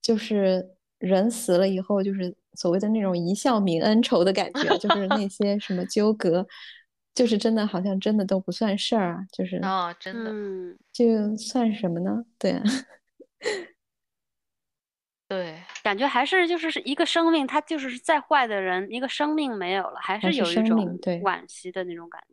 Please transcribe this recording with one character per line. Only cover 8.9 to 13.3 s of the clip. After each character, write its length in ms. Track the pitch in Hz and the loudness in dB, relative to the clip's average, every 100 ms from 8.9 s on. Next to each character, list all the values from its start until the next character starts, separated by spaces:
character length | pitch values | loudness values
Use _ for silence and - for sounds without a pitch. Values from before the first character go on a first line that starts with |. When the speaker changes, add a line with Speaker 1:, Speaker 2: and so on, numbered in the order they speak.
| 226 | 0
Speaker 1:
儿 200 | 180 170 | 0 -4
啊， 20 | 190 | -10
就 100 | - | -6
是 140 | 185 180 | -4 -2
Speaker 2:
哦， 300 | 190 190 175 175 | -2 -2 -4 -8
真 240 | - 226 | -12 -8
的。 60 | 220 | -8
Speaker 3:
嗯。 460 | 214 202 190 180 185 _ | -6 -8 -8 -10 -16 _
Speaker 1:
就 420 | - 233 220 208 214 | 2 4 4 0 -4
算 380 | - 262 233 | -4 0 0
什 160 | 208 190 | 0 -2
么 100 | 170 | -2
呢？ 240 | 185 214 233 _ | -2 -4 -6 _
对 140 | 196 | -2
啊。 100 | 180 | 0
<laughs> 1120 | 208 262 - - _ _ - | 0 -2 -6 -20 _ _ -20